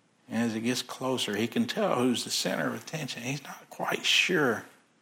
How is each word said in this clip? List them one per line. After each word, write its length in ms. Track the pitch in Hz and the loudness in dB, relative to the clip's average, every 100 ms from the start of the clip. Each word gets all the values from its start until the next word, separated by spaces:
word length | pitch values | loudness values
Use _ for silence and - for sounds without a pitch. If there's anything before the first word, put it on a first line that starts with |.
| _ _ - | _ _ -6
And 140 | 113 | -2
as 120 | 117 | 0
he 60 | 110 | 0
gets 220 | 117 123 | 0 -2
closer, 540 | - - 131 123 - 104 | -4 -6 -2 0 0 0
he 100 | 117 | 0
can 200 | - 113 | 2 0
tell 300 | - 196 123 | 0 2 4
who's 280 | 127 113 | 4 2
the 60 | - | 0
center 360 | - - 190 139 | -2 0 0 -2
of 80 | |
attention. 480 | 117 - - 139 117 | -4 -6 -8 -6 -6
He's 220 | 123 143 | -6 -6
not 240 | - - - | -8 -14 -14
quite 360 | - - - | -6 -4 0
sure 600 | - - - 180 135 104 - - _ _ | 2 4 4 4 4 2 -4 -20 _ _